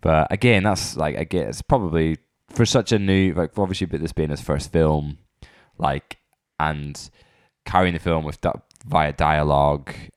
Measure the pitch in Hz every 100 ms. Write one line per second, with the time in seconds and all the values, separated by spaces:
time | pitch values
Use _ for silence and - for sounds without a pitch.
0 | 82 80 78 95 123 107 98 92 - -
1 | 76 73 82 90 60 - - 135 95 80
2 | 80 80 _ _ _ - 117 135 104 110
3 | 98 95 95 82 82 - 98 92 90 80
4 | 80 - 78 73 - 73 - 82 80 76
5 | 73 76 _ _ - _ _ _ 80 69
6 | _ - _ _ _ _ 76 76 73 71
7 | - _ _ _ _ _ - 92 92 85
8 | - 82 78 76 87 - _ _ - 78
9 | 76 71 76 76 76 71 71 73 67 -
10 | -